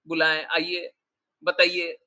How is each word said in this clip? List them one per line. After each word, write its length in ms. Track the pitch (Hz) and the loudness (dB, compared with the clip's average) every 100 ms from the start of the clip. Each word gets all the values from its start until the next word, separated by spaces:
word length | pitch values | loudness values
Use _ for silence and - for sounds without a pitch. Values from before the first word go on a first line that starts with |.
| 156 | -6
बुलाएं, 380 | 165 160 156 - | 0 2 2 -2
आइए, 480 | 170 170 175 - _ _ _ _ _ | -2 -2 -6 -8 _ _ _ _ _
बताइए, 540 | 165 180 175 175 170 - | -2 2 2 2 -6 -8